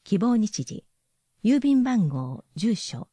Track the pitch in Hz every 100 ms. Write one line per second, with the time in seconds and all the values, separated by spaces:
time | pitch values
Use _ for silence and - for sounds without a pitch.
0 | - 196 233 240 214 - 131 - - _
1 | _ _ _ _ 214 277 285 269 254 240
2 | 156 135 131 131 - - 220 202 - -
3 | -